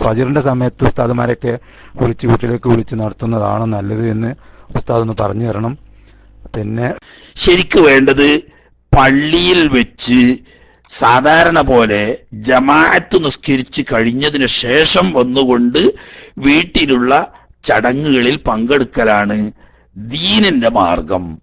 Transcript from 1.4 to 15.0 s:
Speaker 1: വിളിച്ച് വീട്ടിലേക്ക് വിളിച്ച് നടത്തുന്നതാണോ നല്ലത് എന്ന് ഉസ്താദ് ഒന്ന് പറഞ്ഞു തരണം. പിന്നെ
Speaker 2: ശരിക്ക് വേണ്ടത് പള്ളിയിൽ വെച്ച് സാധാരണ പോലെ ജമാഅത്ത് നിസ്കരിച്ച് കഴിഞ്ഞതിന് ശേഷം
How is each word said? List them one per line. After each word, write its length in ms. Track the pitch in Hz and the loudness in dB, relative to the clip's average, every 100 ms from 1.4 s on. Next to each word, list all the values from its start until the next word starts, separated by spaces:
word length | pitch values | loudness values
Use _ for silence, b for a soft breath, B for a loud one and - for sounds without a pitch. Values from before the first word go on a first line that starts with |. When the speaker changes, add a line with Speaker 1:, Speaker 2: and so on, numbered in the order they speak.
| 120 117 b b b - | -6 -8 b b b -4
Speaker 1:
വിളിച്ച് 240 | 117 - 120 | -4 -2 0
വീട്ടിലേക്ക് 380 | 113 120 117 123 | 0 0 -2 0
വിളിച്ച് 220 | 117 107 110 | 0 -2 -6
നടത്തുന്നതാണോ 640 | 107 - 117 113 104 104 113 | -6 -6 -4 -2 -2 -2 -4
നല്ലത് 300 | 104 101 107 117 | -4 -4 -4 -4
എന്ന് 160 | 110 113 135 b b b - | -4 -6 -10 b b b -8
ഉസ്താദ് 260 | - 117 | -4 -2
ഒന്ന് 120 | 113 110 | -2 -4
പറഞ്ഞു 240 | 104 104 117 | -4 -4 -4
തരണം. 240 | 101 113 147 b b b b b - - | -4 -6 -8 b b b b b -20 -14
പിന്നെ 340 | 110 104 110 123 - B B B - | -10 -8 -6 -6 -8 B B B -2
Speaker 2:
ശരിക്ക് 360 | - 180 185 - 156 | 2 2 2 4 6
വേണ്ടത് 400 | 135 135 139 143 147 b b b _ _ - | 6 4 2 2 0 b b b _ _ 2
പള്ളിയിൽ 640 | 131 135 151 165 180 180 151 131 | 4 2 0 0 2 2 2 0
വെച്ച് 420 | 113 - - 123 123 127 b b b b - - | -2 -4 2 4 4 0 b b b b -14 -2
സാധാരണ 580 | 117 123 143 160 170 165 139 | 2 2 4 4 4 2 2
പോലെ 300 | 123 110 104 104 131 _ 107 104 | 2 2 0 -2 -6 _ -8 0
ജമാഅത്ത് 680 | 127 135 151 165 180 175 185 | 2 4 4 2 0 0 0
നിസ്കരിച്ച് 580 | 147 - - 135 127 - 131 | 0 -4 -2 -4 -4 -6 -4
കഴിഞ്ഞതിന് 560 | 117 117 123 147 147 127 - | -2 0 -2 -2 -2 -2 -2
ശേഷം 440 | 123 135 156 185 | 0 0 2 0